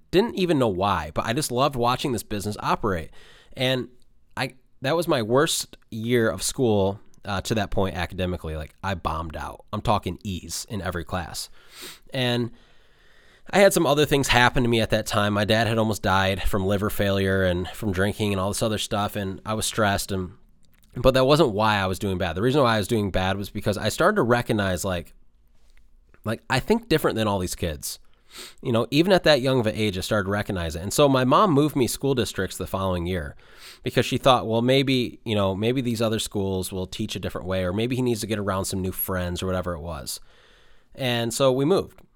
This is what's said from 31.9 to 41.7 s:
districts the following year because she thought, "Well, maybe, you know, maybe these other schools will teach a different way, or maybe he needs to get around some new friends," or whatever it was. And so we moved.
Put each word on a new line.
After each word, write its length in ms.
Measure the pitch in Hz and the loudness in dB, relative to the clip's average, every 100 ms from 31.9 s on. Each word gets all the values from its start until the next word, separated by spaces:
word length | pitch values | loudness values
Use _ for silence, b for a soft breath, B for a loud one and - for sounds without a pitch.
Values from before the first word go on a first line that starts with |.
| - 135 | 0 -2
districts 440 | 131 101 - 92 - | 0 -2 -2 -6 -6
the 100 | 90 | -6
following 400 | 98 95 90 85 | -4 -2 -2 -2
year 280 | 92 71 - B B B B | -4 -6 -12 B B B B
because 240 | - 131 117 | -2 0 0
she 140 | 127 | 2
thought, 260 | 143 123 95 | 4 4 2
"Well, 160 | 113 | 0
maybe, 580 | 120 135 135 131 110 - - | 4 2 2 0 -2 -6 -2
you 80 | |
know, 220 | 104 98 95 | 0 0 0
maybe 260 | 110 131 | 0 0
these 180 | 123 113 | -2 -2
other 200 | 113 110 | 0 -2
schools 520 | - 107 98 95 92 | -4 -4 -2 -2 -4
will 140 | 95 92 | -6 -6
teach 300 | - 107 101 | -6 -6 -6
a 40 | |
different 280 | 90 - 90 | -8 -8 -4
way, 160 | 95 | -2
or 100 | 90 | -2
maybe 220 | 98 117 127 | -2 -2 0
he 80 | |
needs 180 | 123 113 | 0 -2
to 60 | 101 | -2
get 100 | 104 | -4
around 280 | 98 95 95 | -2 -2 -2
some 180 | 98 | -4
new 80 | 92 | -4
friends," 500 | - - 92 90 87 | -4 -4 -4 -4 -4
or 60 | 92 | -2
whatever 260 | 92 90 | -2 -4
it 60 | 85 | -6
was. 400 | 82 78 - - b b b b b b b | -8 -10 -10 -12 b b b b b b b
And 400 | - 131 120 117 | -6 -2 -2 -2
so 180 | 113 139 | 2 2
we 140 | 127 | 4
moved. 360 | 143 | 2